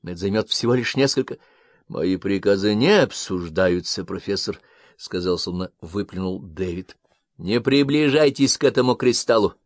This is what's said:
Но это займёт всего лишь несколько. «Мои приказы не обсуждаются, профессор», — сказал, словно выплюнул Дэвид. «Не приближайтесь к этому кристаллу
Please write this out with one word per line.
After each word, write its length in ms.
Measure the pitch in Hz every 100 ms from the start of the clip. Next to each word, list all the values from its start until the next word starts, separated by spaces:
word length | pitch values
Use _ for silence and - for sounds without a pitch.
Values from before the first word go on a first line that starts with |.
Но 80 | 85
это 100 | 87
займёт 300 | 98 107 110
всего 240 | - 117
лишь 220 | 123 117 -
несколько. 420 | 135 - 127 117 _ _ _ _ _
«Мои 280 | - 87 92
приказы 580 | 98 98 101 101 104
не 260 | 107 143 208
обсуждаются, 1040 | 135 - - 92 85 80 92 90 85 -
профессор», — 560 | 87 90 - 98 - 98 _ _ _ _
сказал, 400 | - 90 90 87
словно 340 | - 90 92 _
выплюнул 600 | 92 98 95 92 92 95
Дэвид. 580 | 92 80 92 85 92 - _ _ _ _
«Не 240 | 90 117
приближайтесь 960 | 113 139 139 147 151 143 151 143 135 -
к 60 |
этому 320 | 135 127 127 120
кристаллу 580 | 123 117 - 113 98 -